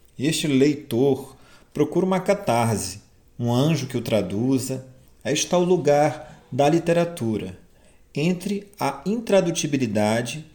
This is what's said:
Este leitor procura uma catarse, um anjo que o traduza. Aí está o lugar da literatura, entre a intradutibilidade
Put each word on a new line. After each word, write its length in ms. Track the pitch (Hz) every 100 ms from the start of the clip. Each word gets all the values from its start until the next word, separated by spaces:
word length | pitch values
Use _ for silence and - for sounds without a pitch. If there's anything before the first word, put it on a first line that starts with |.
| - -
Este 300 | 139 160 156
leitor 880 | 131 147 135 - 113 139 131 - - - - _
procura 320 | - 151 170 185
uma 140 | 185
catarse, 840 | 185 196 - 117 165 139 - - - _ _ -
um 140 | 120
anjo 360 | 123 151 156 127
que 80 | 120
o 60 |
traduza. 840 | - 107 90 98 127 131 123 131 - - - -
Aí 100 | 113
está 240 | 143 - 180
o 60 |
lugar 760 | 180 180 143 143 151 127 - - -
da 180 | 127 143
literatura, 880 | 165 165 170 170 170 113 104 92 92 - _ - _ _
entre 560 | 139 165 180 208 202 - -
a 220 | 135 139
intradutibilidade 1400 | 185 233 226 196 170 - 151 139 120 104 107 117 123 156 -